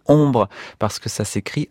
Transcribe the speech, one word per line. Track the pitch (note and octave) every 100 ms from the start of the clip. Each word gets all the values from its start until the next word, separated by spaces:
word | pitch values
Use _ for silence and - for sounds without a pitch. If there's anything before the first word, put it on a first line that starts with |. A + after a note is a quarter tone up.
| _
Hombres, | D3 D3 B2 G2+ - - -
parce | G#2+ -
que | -
ça | -
s'écrit | G#2+ - - - D3